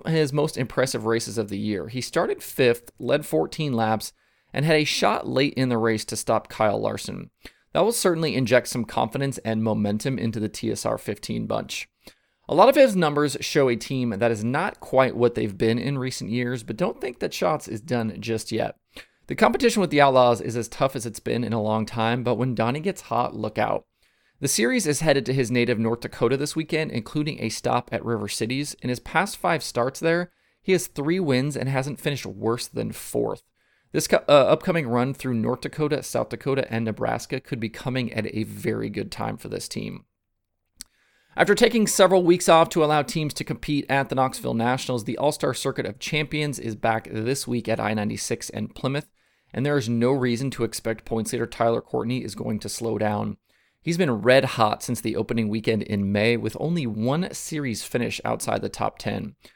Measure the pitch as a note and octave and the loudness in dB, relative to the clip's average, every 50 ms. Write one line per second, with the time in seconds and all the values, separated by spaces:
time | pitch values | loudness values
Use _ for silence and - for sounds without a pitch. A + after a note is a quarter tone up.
0 | - - D#3+ D#3+ D#3 C3 C#3+ D3 D3 D#3 - - B2+ - - C#3 B2+ C3 - A2+ | -4 0 2 2 2 2 2 0 0 0 -2 -4 -6 -2 0 0 0 0 0 -2
1 | G#2+ A2+ A2+ A#2 - - G2+ A2+ G#2 G2+ G#2 G2+ G#2+ G#2+ G#2 F#2 D2 G#2+ A#2+ B2+ | 0 0 0 0 0 -2 -4 -4 -4 -2 -4 -4 -2 -2 -2 -2 -4 -6 -6 -8
2 | - - - E3 G3 D4+ G4+ - - - - - C3 A#2+ A#2+ - - - _ - | -8 -2 -2 0 0 0 -4 -6 -8 -8 0 2 4 4 4 2 -4 -14 _ -8
3 | B2 A#2+ C3+ D3+ D3+ - D#3+ D#3+ D#3+ D#3 - - D#3 C#3+ B2 A2+ A2+ A2 A2 G#2+ | -2 0 0 0 0 0 0 0 0 0 -4 -4 -4 -2 0 0 2 2 0 -2
4 | - - - _ _ _ _ _ _ _ - - D3 E3 D#3 D3+ D3+ - - - | -2 -10 -14 _ _ _ _ _ _ _ -4 -2 2 4 4 4 4 2 0 2
5 | G3+ G3+ - - - - B2+ B2+ C#3+ C#3+ - - C3 B2+ A#2+ A2+ A2+ A2+ A2 G#2+ | 2 2 2 0 -2 0 2 2 2 2 2 0 0 2 2 2 4 2 2 0
6 | - - A2+ - - - A2+ A2 - - - - A2 G#2 G#2 G#2+ G#2+ G#2+ A2 A2 | -2 -6 -8 -6 0 0 0 0 0 -4 -2 2 2 2 2 2 -2 -2 -4 -4
7 | - - G2+ F#2 F2 - _ _ - - - _ _ _ - D3+ F#3 A3+ A#3 - | -8 -10 -10 -10 -12 -16 _ _ -20 -20 -20 _ _ _ 2 2 2 2 2 2
8 | - F#3 E3+ D#3+ E3 D3 F#2+ B2+ C3 G#2 B2+ A#2+ - - - B2+ A2 - - A#2+ | 2 2 2 2 0 0 0 0 2 4 4 4 4 2 -4 -4 -4 -2 -2 -2
9 | B2+ B2 - C3+ C#3 C#3 C3 - - A2+ A2 A2 A2+ A2 G#2+ A2 G#2 G2+ G#2 G#2+ | -2 0 -2 -4 -4 -4 -4 -4 -4 -2 -2 0 0 0 0 2 0 0 0 -2
10 | - C3+ C3 - - A#2 A2 A2 G#2+ G#2+ - - - A2+ A2+ - - A2+ A2 - | -2 -4 -2 -2 -4 -4 -2 -4 -4 -6 -6 -4 -4 -4 -4 -2 -2 -2 -2 -2
11 | - A2 G#2+ - - - A2+ A2+ A2 G#2+ G#2+ G#2+ G2+ - - - - - _ _ | -4 -6 -8 -8 -8 -6 -6 -6 -4 -4 -4 -4 -4 -6 -10 -10 -10 -12 _ _
12 | _ - - _ _ _ _ _ _ - C3+ E3 G#3 C4 C#4 D4+ C4+ A#3+ G3 F#3 | _ -20 -20 _ _ _ _ _ _ 0 6 6 8 8 8 8 6 6 6 2
13 | E3 D3 D3 D3 D3 C#3+ C3+ - - - - D#3 C3+ B2+ A#2+ - - - C#3 C3 | 0 2 2 2 0 0 0 -4 -6 0 2 4 4 4 2 0 -2 -4 -4 -2
14 | B2 A#2+ G2+ G2 A#2 A#2 A#2 G#2 G#2+ A#2+ C3 D3+ F#3 - - - - - C3 C3 | -2 -2 0 0 0 0 0 0 -2 -2 -2 -2 -2 -4 -6 -10 -8 2 4 4
15 | C3 A#2 - A2+ A#2+ A#2+ A#2+ A2+ A#2 G#2+ F#2+ E2+ A2+ A2 A#2 A#2+ - C#3 C#3+ C3 | 4 4 4 2 2 2 2 0 -2 -2 -2 0 2 2 2 2 -2 -2 -4 -4
16 | B2+ C3 - - - F#2 A2+ B2 B2 B2 C3 A#2 A2+ - A2 A2+ F3+ - - - | -4 -6 -6 -8 -6 -4 -2 -2 -2 -2 -4 -6 -8 -10 -4 -2 -2 -2 -2 -6
17 | G4+ F#4+ A#3+ - - - - - F#3 F3 D#3 C#3 - - - G#2+ A2+ E3 B2 A#2+ | -8 -10 -6 -6 -6 -6 -4 -2 0 0 0 -2 -4 -8 -10 -10 -4 -2 -2 -2
18 | A#2 A2 - - G#2 A2+ A2 A2 - - G#2+ G#2+ - - - _ _ _ _ - | -2 -2 -4 -6 -4 -4 -4 -4 -4 -4 -2 -2 -2 -4 -6 _ _ _ _ -20
19 | - _ _ _ _ - C#3+ - A3 A3+ A#3 - C4+ A3+ - G#3+ F3+ C#3+ D3 C#3+ | -20 _ _ _ _ -10 0 2 4 4 4 4 2 2 4 4 2 4 6 6
20 | C#3+ C#3 C3 B2+ B2 B2 A#2+ - - B2+ A2 A#2+ A2 - - - C#3+ C3+ - B2 | 6 8 8 8 8 8 6 4 0 -4 -4 -4 -6 -6 -2 0 0 0 0 -4
21 | A#2 A#2 G#2+ - - A#2+ A#2 A#2 B2 G#2+ A2+ A2+ G#2 G#2+ G#2+ A2 A2 - - A2+ | -6 -8 -10 -6 -4 -2 -2 0 0 0 0 0 0 0 0 0 -2 -2 -2 0
22 | A2 A2+ A#2+ B2+ A#2 B2 A2+ G#2 B2+ C3 A#2 G#2+ A2 A#2+ C3 D#3 D#3 G3 - - | 0 0 0 0 0 0 0 2 0 0 0 0 0 0 0 -2 -2 -4 -4 -4
23 | - - A#2 A#2 B2 - - A2 G#2+ G#2+ - A2 A2 - - - - _ _ _ | -6 -2 0 0 0 0 -4 -6 -6 -4 -2 0 0 0 0 -4 -4 _ _ _
24 | _ _ _ _ _ _ _ _ C#3 C3+ - - A3 B3 C4 A#3+ - D3+ C#3+ - | _ _ _ _ _ _ _ _ -2 -2 0 2 2 2 2 2 2 0 0 2
25 | D#3+ D#3+ C#3 C#3 A#2 B2 C3+ C3+ B2+ G#2+ B2 A#2+ A#2+ A#2+ A#2+ G#2 A2+ A2+ A#2 A#2 | 4 4 4 4 2 2 0 0 0 2 2 2 2 2 2 2 2 0 0 -2
26 | - B2 - - - A#2 C3+ C3+ D3 D3 - D#3+ D#3 - E3+ D#3 D#3 - B2 A#2+ | -4 -10 -2 0 2 2 2 2 0 -2 -4 -4 -4 -2 -2 -2 -2 -2 -4 -6
27 | G#2+ - - D3+ D3 D#3+ F3+ - A2+ A2+ - - - B2 A#2+ A#2+ - - A#2 - | -6 -4 -4 -2 -2 -2 -4 -4 -4 -6 -6 -4 0 0 0 0 0 -2 -6 -6
28 | - A2+ A#2 G#2 G#2 G2+ - - A2+ A2+ B2+ C#3 C#3+ C#3 - - - B2+ B2 - | -2 -2 -2 -2 -4 -6 -4 -4 -2 -2 -2 -4 -4 -6 -8 -6 -4 -4 -4 -4
29 | - - - E3 F#3+ G#3 - - - F3 E3 D3+ - - - A#2+ A#2 C3 C3 - | -6 -2 0 0 0 0 -4 -2 0 0 0 0 -2 -4 -2 0 0 0 -2 -2
30 | D#3+ E3 E3 F3 F3+ - _ _ _ _ _ _ _ F#3+ F#3 F3 - - - - | 0 2 2 2 -2 -4 _ _ _ _ _ _ _ 2 2 2 0 -4 -6 -4
31 | C#3 D#3 F3 F#3+ F3+ C#3 B2+ B2+ C3+ D3 C#3 - - C3+ C3+ C3 C3 D3 B2 - | 0 0 0 2 2 2 2 2 2 0 -2 -4 -4 -2 -2 -2 -2 -4 -8 -4
32 | - D3+ C#3+ B2 - G2+ G2 G2+ G#2+ A2 A#2 A#2+ - - - A#2 A2+ G#2+ - - | -4 -4 -4 -4 -6 -10 -8 -4 -2 -2 -2 -2 -4 -6 -6 -4 -4 -4 -6 -10
33 | - - - A#2+ A#2 A2 - - _ _ _ _ _ _ _ _ _ _ - - | -12 -6 -2 -2 -2 -2 -4 -6 _ _ _ _ _ _ _ _ _ _ -4 -2
34 | - - - - - - D3 C#3+ B2 A2+ D#3 D#3 - F#3+ E3 E3+ C#3+ A#2 A#2+ B2 | 0 2 2 2 6 6 6 8 8 6 4 2 2 0 0 0 0 0 0 0
35 | B2 C3+ C3+ - - C3 A#2+ A2+ A2 A#2 B2+ - - B2+ - - D3+ C#3+ D3 - | 0 0 -4 -6 -4 -4 -2 -2 0 -2 -2 -4 -6 -8 -4 -2 -2 -2 -2 -4
36 | - - - B2 A#2+ - B2 A2+ - C#3+ C3+ C3+ - - A2 A#2 A#2 A2 G#2+ - | -4 -4 -2 -2 -2 -2 -6 -6 -2 -2 -2 -2 -2 -2 -4 -2 -2 -2 -2 -2
37 | A#2 A#2 A#2 A#2 - - C#3 C3 - - C#3 A#2 A2+ A2 - - - C3 B2 C3 | -2 -2 -2 -2 -4 -6 -8 -8 -6 -8 -6 -6 -6 -8 -8 -8 -6 -4 -4 -2
38 | B2 A2 - A2 G#2 G#2 - G#2+ A2 G#2 G2+ G2+ - A2+ A2 A2 A2+ G#2+ G#2 G2+ | -4 -4 -4 -4 -6 -4 -4 -4 -4 -4 -6 -4 -4 -2 -2 -2 -4 -4 -6 -6
39 | - - - - A2 A2 G#2+ G#2 - G2+ G#2 G2+ - - - G#2+ G#2+ G#2 - - | -8 -8 -6 -6 -6 -6 -6 -8 -8 -10 -8 -8 -8 -8 -8 -8 -8 -8 -10 -12
40 | - _ _ _ _ _ _ _ _ _ _ _ _ _ _ _ - - _ _ | -18 _ _ _ _ _ _ _ _ _ _ _ _ _ _ _ -20 -20 _ _
41 | _ _ _ _ _ _ _ - - G3+ G3+ G3+ A#3+ A3 A3+ A3+ G#3 - - - | _ _ _ _ _ _ _ 2 4 4 6 6 6 4 6 2 2 2 6 6
42 | F#3+ F3+ F#3+ F#3 F3+ E3+ F3+ F3 - G3 E3 D#3+ E3 E3 - E3 D#3 D3+ D3+ D3+ | 6 8 8 6 6 6 4 6 6 6 8 6 6 4 2 2 2 4 2 2
43 | C#3 - - E3 D#3 C#3+ - - C#3+ - - - - - D3 C#3+ - - C#3 C#3 | 0 -2 -4 -4 -4 -4 -4 -6 -6 -6 -6 -6 -4 -2 -2 -2 0 0 0 0
44 | C3 - C#3 C3 C3 C3 - - - B2 A#2+ A2+ A2+ B2 B2 A2+ - - B2+ A#2+ | 0 0 0 0 0 0 0 -4 -4 -2 -2 0 2 2 0 0 0 -2 -4 -2
45 | G#2+ C3 A#2 - C#3 D3+ D3+ - - C3+ B2 - - C#3 - - - G2 - - | -4 -4 -4 0 0 0 0 2 -2 -2 -2 -2 -4 -4 -4 -2 -6 -6 -8 -8
46 | - - D3+ D3+ D3+ - D#3 D3+ D3+ D3 C3+ - - A2+ A2 G#2+ - A2+ A2 A2+ | -6 -2 -2 -2 -2 -2 -2 -2 -2 -4 -4 -6 -6 -8 -6 -2 0 0 0 0
47 | - - - A2 A2 A#2+ C#3 - - A#2+ B2 A#2 A2 G#2+ A2+ A2+ G#2 G#2 A2 G#2+ | -2 -6 -6 -4 -2 -2 -2 -2 -2 -2 -4 -2 0 -2 -2 0 0 -2 0 0
48 | G#2 G#2+ A2+ G#2+ - - A#2 - - - - G#2+ G#2+ G#2+ - - - B2+ C#3 D3 | -2 -2 -4 -4 -4 -4 -4 -6 -6 -8 -8 -8 -8 -8 -8 -6 -4 -4 -4 -4
49 | - _ _ _ _ _ _ _ _ _ - A2+ C3 D3 D3 C#3+ G#2+ A#2 A#2+ A#2 | -6 _ _ _ _ _ _ _ _ _ -6 -2 0 0 0 0 0 0 0 2
50 | A#2+ B2 C#3+ C3+ B2+ B2 A#2 A2+ C#3 C3+ - - A#2 A2 - - - A2+ A2+ - | 4 2 2 2 2 0 0 0 -2 -4 -2 -2 -4 -4 -4 -6 -4 -4 -6 -6
51 | - - A#2 A2+ G#2+ - C3 A#2+ A#2 - - - A#2 A#2 A#2 A#2 - - - B2 | -6 -4 -4 -4 -2 -2 -4 -4 -4 -6 -2 0 2 2 2 0 -2 -4 -4 -2
52 | A#2 A#2 B2+ B2+ - G#2+ - - A2+ A2+ A2 G#2 - G#2 - - A2+ A2+ A2+ G2+ | -2 -2 -2 -4 -4 -8 -10 -8 -6 -4 -4 -4 -6 -8 -8 -6 -4 -4 -2 0
53 | G#2+ G#2+ G#2 G#2 G#2+ G#2+ G2+ - _ _ _ _ _ _ _ _ _ D#3+ E3+ E3+ | 0 0 0 -2 -2 -4 -8 -10 _ _ _ _ _ _ _ _ _ -2 0 0
54 | F#3 C#3 A#2 G2+ F#2+ B2 B2+ C3+ C3 C3 - - A2 G#2+ - - - - A#2+ - | 2 0 0 2 4 6 6 6 6 4 2 2 4 4 2 -2 -4 -6 -6 -4
55 | - A2+ - G#2 A2 - A#2 A2+ A2 G#2 G#2+ A2+ G#2+ A#2+ A2+ G#2 - - G#2 G2+ | -4 -2 -2 -2 -2 -2 -2 -2 0 0 -2 -2 0 0 0 0 0 -2 -2 0
56 | G2 G2 G2+ G#2 G#2+ A#2 A#2+ A2 G#2+ A2 - - - D#3 F3 E3+ C3 A#2 G#2 G#2+ | 0 2 2 4 4 4 2 2 0 -4 -4 -4 -2 -2 0 -2 -2 -2 -2 -2
57 | A2 B2+ C#3+ E3 F#3 - - - - - E3 D3+ C#3+ B2+ G#2+ - - - - B2 | 0 0 0 0 -2 -4 -6 -10 -8 -6 -6 -4 -4 -4 -4 -6 -6 -4 -2 -2
58 | A#2 A2+ - - - A#2 A#2 - - - A2 G#2 G#2+ G#2 - - A2 G#2+ - - | -2 -2 -4 -4 -4 -4 -4 -2 -2 -2 -2 -2 -4 -6 -4 -4 -4 -4 -4 -4
59 | - G#2+ G#2+ G#2 - - - _ - - _ | -6 -6 -4 -4 -6 -8 -12 _ -20 -20 _